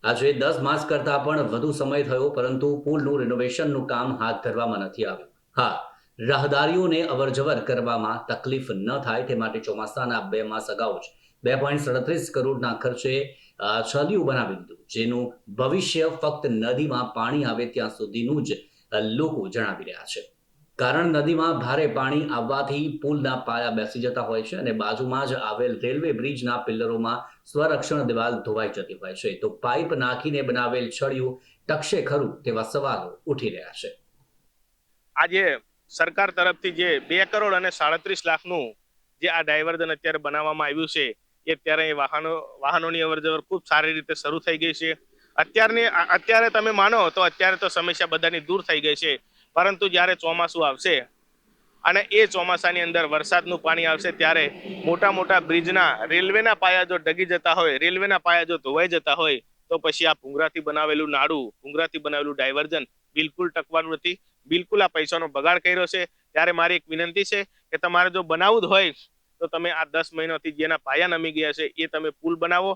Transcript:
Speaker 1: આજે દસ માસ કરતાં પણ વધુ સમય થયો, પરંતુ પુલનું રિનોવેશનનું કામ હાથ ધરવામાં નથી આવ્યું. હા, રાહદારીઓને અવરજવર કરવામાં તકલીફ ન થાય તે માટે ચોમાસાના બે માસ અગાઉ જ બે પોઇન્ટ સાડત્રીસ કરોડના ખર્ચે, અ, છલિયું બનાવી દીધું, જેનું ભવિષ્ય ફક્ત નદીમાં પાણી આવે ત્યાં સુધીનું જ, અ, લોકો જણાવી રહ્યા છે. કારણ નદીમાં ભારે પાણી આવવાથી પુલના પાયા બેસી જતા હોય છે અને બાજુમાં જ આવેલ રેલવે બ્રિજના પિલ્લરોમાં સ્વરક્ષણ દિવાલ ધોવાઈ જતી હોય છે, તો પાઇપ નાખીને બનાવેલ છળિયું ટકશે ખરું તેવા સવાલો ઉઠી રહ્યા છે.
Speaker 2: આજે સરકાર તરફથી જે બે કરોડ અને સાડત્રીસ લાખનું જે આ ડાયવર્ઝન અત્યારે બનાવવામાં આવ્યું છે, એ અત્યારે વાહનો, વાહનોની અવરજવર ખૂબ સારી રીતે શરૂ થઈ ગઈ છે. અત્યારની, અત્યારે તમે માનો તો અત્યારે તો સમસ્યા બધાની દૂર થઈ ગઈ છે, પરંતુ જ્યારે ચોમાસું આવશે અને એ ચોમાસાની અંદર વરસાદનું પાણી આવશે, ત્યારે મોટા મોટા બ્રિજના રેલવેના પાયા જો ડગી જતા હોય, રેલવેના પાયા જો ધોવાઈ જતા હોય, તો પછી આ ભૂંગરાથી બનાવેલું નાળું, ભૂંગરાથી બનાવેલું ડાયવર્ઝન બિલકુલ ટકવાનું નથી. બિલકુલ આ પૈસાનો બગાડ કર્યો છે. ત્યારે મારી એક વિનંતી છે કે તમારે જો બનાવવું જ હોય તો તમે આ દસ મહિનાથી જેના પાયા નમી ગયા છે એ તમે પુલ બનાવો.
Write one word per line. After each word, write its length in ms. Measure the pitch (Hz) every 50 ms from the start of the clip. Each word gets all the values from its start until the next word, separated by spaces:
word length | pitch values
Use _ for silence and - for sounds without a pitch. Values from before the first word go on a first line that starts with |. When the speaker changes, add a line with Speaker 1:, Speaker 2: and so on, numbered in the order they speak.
| -
Speaker 1:
આજે 240 | 110 117 120 135 143 143 123
દસ 180 | 135 151 165 - 135
માસ 160 | 139 151 147 151 -
કરતાં 300 | 160 143 - 151 143 143 139
પણ 260 | 147 156 151 135 113 -
વધુ 180 | 117 135 156 143
સમય 320 | 143 147 135 143 143 139 117
થયો, 200 | 127 127 135 143
પરંતુ 380 | 143 135 123 127 131 131 139 147 147 147 143
પુલનું 360 | 143 151 151 139 139 147 139 123
રિનોવેશનનું 640 | 117 123 120 123 123 - - 160 151 143 135 - - 127
કામ 240 | 120 123 131 127 -
હાથ 180 | 110 117 113 - -
ધરવામાં 400 | 123 104 117 117 113 113 101 98
નથી 220 | 95 - - 110 98
આવ્યું. 220 | 95 90 - - _ _ _ _ _
હા, 200 | - 123 110 82 76 - - - _ _ _ _ - 113 120
રાહદારીઓને 680 | 143 135 139 143 139 143 151 156 170 185 185 175 160 165 165 160 139
અવરજવર 440 | 127 139 135 131 135 139 151 147 117 107 -
કરવામાં 540 | 127 120 117 120 117 113 107 110 117 120 - -
તકલીફ 420 | 117 - - 127 135 135 131 - 104
ન 120 | 95 98 110 131 139 127
થાય 220 | 123 110 117 123 -
તે 60 | 127 113 110
માટે 160 | 110 110 113 110
ચોમાસાના 560 | 110 104 104 110 107 - 135 127 123 120 110 101 98
બે 80 | 104 110 110
માસ 280 | 107 107 110 110 - 107
અગાઉ 200 | - 117 - - - -
જ 20 | - _ _ _ _ _ _ -
બે 100 | 123 131
પોઇન્ટ 280 | 135 139 139 147 147 143
સાડત્રીસ 400 | 135 123 127 120 - 165 160 - -
કરોડના 440 | - 139 131 135 135 120 120 120 113 113 -
ખર્ચે, 300 | 127 120 - - 135 131 135 139 139 - _ _ _ _ _
અ, 80 | 101 104 107 117 113 -
છલિયું 340 | - - - 185 208 202 156 135
બનાવી 280 | 131 123 113 98 98 90
દીધું, 200 | - - - - _ _ -
જેનું 320 | 117 113 117 123 123 123 123 - - _ - 101 107
ભવિષ્ય 500 | 131 135 160 190 175 - - 160 160 160 - - -
ફક્ત 200 | 151 147 - - 139 117 107 110
નદીમાં 440 | 117 127 135 156 147 127 123 123 - - 117
પાણી 280 | 113 120 143 147 139 120
આવે 160 | 113 113 120 117 -
ત્યાં 200 | 123 113 110 107 -
સુધીનું 420 | 110 104 101 117 117 123 147 147 127 -
જ, 20 | 101 - - _ _ _ _ _ -
અ, 60 | 107 110 110 110 127
લોકો 240 | 156 160 - 120 98 95 -
જણાવી 320 | 120 110 101 92 90 95 90
રહ્યા 200 | - - - - -
છે. 100 | - - - _ _ _ _ _ _ _ _ _ -
કારણ 340 | - 123 135 160 170 170 160
નદીમાં 440 | 147 147 151 170 160 160 165 156 143 143
ભારે 240 | 127 135 156 156 143 - 139
પાણી 260 | 131 131 143 151 147 147 139
આવવાથી 500 | 120 113 117 135 135 139 135 139 143 151 156 135 - -
પુલના 340 | 139 147 147 127 135 131 127 - -
પાયા 280 | 117 117 120 120 113 113
બેસી 240 | 107 104 - 123 117
જતા 220 | 123 123 - 117 107
હોય 120 | 113 113 110
છે 140 | - - 185 -
અને 100 | 123 110
બાજુમાં 520 | 110 107 104 113 113 131 127 127 135 139 123
જ 40 | 127 - - 107
આવેલ 220 | 107 110 123 123 113 101 -
રેલવે 260 | 123 131 151 165 165 135 110
બ્રિજના 380 | 117 139 143 123 123 123 120 123 -
પિલ્લરોમાં 560 | - 110 110 117 113 117 113 113 113 120 123 - - - _ _ -
સ્વરક્ષણ 520 | - 143 151 160 151 135 - - 156 147 135 120
દિવાલ 240 | 113 113 113 120 120 107 -
ધોવાઈ 280 | 120 107 110 110 - -
જતી 220 | 101 92 - 98 - 98
હોય 120 | 92 95 -
છે, 140 | - 110 95 -
તો 60 | - 107 - - -
પાઇપ 260 | 123 123 - 113 - 160 135 127
નાખીને 380 | 127 123 123 - 156 147 139 135
બનાવેલ 480 | 127 123 123 123 120 120 127 120 117 - -
છળિયું 400 | 143 139 135 131 127 127 127 127 _ _ _ _ _ -
ટકશે 300 | 156 151 - - - 180 -
ખરું 320 | - 143 147 - 147 - - -
તેવા 240 | 123 113 110 110 - -
સવાલો 340 | 143 135 135 117 101 - - - - _
ઉઠી 280 | - 143 131 127 107 92
રહ્યા 220 | 90 - - - -
છે. 100 | - - - _ _ _ _ _ _ _ _ _ _ _ _ _ _ _ _ _ _ _ _ _ _ _ _
Speaker 2:
આજે 280 | 139 160 175 175 190 196 175 139 117 _ _ _ _ _ _ -
સરકાર 380 | - 165 165 165 - 196 196 185
તરફથી 400 | 185 175 185 180 - - 190 170 160
જે 100 | 180 180 160 135 - -
બે 100 | 165 180 190 190 -
કરોડ 220 | 208 208 208 190 180
અને 120 | 185 185
સાડત્રીસ 520 | 175 - 160 147 160 165 _ 190 190 - - 165
લાખનું 360 | 160 160 - 180 180 170 131 113 107 _ _ _ _ _ _ _ _ _ 160
જે 60 | 180
આ 140 | 165 165 160
ડાયવર્ઝન 520 | 151 151 156 156 165 165 160 165 160 160
અત્યારે 240 | 151 _ 165 156 156 147
બનાવવામાં 420 | 147 143 151 151 156 156 156 151 147
આવ્યું 200 | 143 156 160 151 -
છે, 100 | 160 143 127 107 _ _ _ _ _ _
એ 60 | - 160
અત્યારે 300 | 151 _ 160 156 156 160 156 151 143
વાહનો, 320 | 139 135 156 151 156 160 165 160 151 - - - 135
વાહનોની 400 | 139 165 170 165 165 165 165 160
અવરજવર 360 | 160 156 156 151 160 160 156 -
ખૂબ 160 | _ 185 180 _ -
સારી 240 | 160 151 156 156 160
રીતે 180 | 156 147 - 160 - -
શરૂ 180 | 147 151 165 -
થઈ 120 | - 165 156 160
ગઈ 120 | 165 156 -
છે. 100 | 165 160 160 - _ _ _ _ _ _ _
અત્યારની, 500 | - 156 - - 220 220 220 226 233 233 226 - 175 170 - 175
અત્યારે 340 | 185 - - 226 226 226 233 220
તમે 160 | 220 214 220 220 202
માનો 200 | 196 208 226 226 196 165 -
તો 40 | 190 180 175
અત્યારે 280 | - - 190 185 185 180 -
તો 60 | 185 -
સમસ્યા 360 | 180 170 175 170 - 180 170 160
બધાની 320 | 160 165 165 170 170 151 151
દૂર 120 | 180 196 175 -
થઈ 120 | 165 151 147
ગઈ 100 | 151 151 - 165
છે, 100 | 160 139 127 _ _ _ _ _ _ _
પરંતુ 300 | 160 180 196 196 175 202 196 175
જ્યારે 200 | 180 175 180 185 175 -
ચોમાસું 420 | 165 165 170 170 170 - 170 156
આવશે 280 | 147 135 - - 185 165 135 123 - _ _ _ _ _ _ _ _ _ _ _ _ _ _ -
અને 160 | 160 180 196 208 - 202 208
એ 80 | 220
ચોમાસાની 580 | 208 208 185 175 180 180 170 - 175 175 175 170 170
અંદર 160 | 165 170 160 151 147
વરસાદનું 480 | 151 151 151 180 175 170 175 180 170 -
પાણી 240 | 160 160 170 165 165
આવશે, 200 | 160 156 156 180 165
ત્યારે 320 | - 165 156 165 165 151 143 - - - - 185 - -
મોટા 280 | 156 170 175 208 196 196 185
મોટા 220 | 185 175 196 185 165 147
બ્રિજના 420 | 160 170 165 175 185 190 180 156 131 107 110 - 160
રેલવેના 440 | 175 185 190 196 220 220 226 214 - -
પાયા 260 | 185 180 185 180 175
જો 60 | 180 175
ડગી 320 | 156 160 160 170 185 170 180
જતા 220 | 175 _ 175 165 185
હોય, 200 | 170 160 139 131 165
રેલવેના 380 | 170 180 185 190 202 196 180 _
પાયા 240 | 175 170 170 165 165
જો 120 | 170 156 131
ધોવાઈ 280 | 135 139 156 175 185 165
જતા 220 | 165 - 156 143 160 165
હોય, 180 | 156 143 120 _ _ _ _ _ _
તો 60 | 165 165
પછી 300 | - 165 - - 165 160 156
આ 40 | _
ભૂંગરાથી 460 | _ 135 139 139 160 156 _ 170 151 151
બનાવેલું 420 | 147 151 156 156 151 151 156 151 147
નાળું, 280 | 139 139 151 160 147 131 110 - _
ભૂંગરાથી 440 | _ 139 147 151 165 - - 160 147
બનાવેલું 300 | 147 147 147 147 147 143 139
ડાયવર્ઝન 460 | 135 131 135 147 151 156 165 156 131 _ _ _ _ _ _
બિલકુલ 320 | 151 156 156 _ - 180 175 -
ટકવાનું 380 | 165 151 _ 160 160 160 160 160 151
નથી. 180 | _ 175 175 _ _ _ _ _ _ 135
બિલકુલ 320 | 156 175 180 _ 208 208 196
આ 100 | 180 _
પૈસાનો 300 | 165 156 143 175 165 165 156
બગાડ 300 | 139 139 139 165 175 180 -
કર્યો 220 | 180 180 180 180
છે. 140 | 170 - 190 175 - _ _ _ _ _
ત્યારે 200 | 156 165 175 175 165
મારી 200 | 165 170 180 170
એક 40 | _ _ 160
વિનંતી 340 | 160 170 170 170 196 196 -
છે 100 | - 202 196 _ _ _ _ _
કે 60 | - 160 -
તમારે 280 | 175 175 175 180 185
જો 100 | 175 190 180
બનાવવું 400 | 160 160 160 185 202 220 233 190
જ 80 | 165 190
હોય 200 | 196 196 170 135 - - _ _ _ _ _ _ _
તો 60 | 170
તમે 240 | 156 - 165 170 175 165 160
આ 40 | 160 147 143
દસ 160 | 160 165 - 165
મહિનાથી 420 | 160 160 165 165 151 _ 160 151 147
જેના 180 | 156 156 165 156 _
પાયા 260 | 139 135 151 170 180 170
નમી 180 | 165 165 160 156
ગયા 200 | 156 156 151 147 -
છે 80 | 156 143 _ - 165
એ 60 | 160 -
તમે 160 | 156 160 156 147 _
પુલ 140 | - 165 170 165 170
બનાવો. 280 | 170 175 180 190 196 190